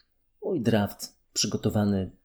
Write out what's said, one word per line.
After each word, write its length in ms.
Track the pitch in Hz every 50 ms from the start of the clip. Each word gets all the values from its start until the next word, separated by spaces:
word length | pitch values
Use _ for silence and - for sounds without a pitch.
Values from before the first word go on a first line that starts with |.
| _ _ _ _ _ _ _ _
mój 200 | - 392 202 160
draft 580 | 113 120 117 107 101 98 - - - - - _ _ _ _
przygotowany 760 | - - 107 101 139 - 113 - 110 104 104 101 95 92 90 - - _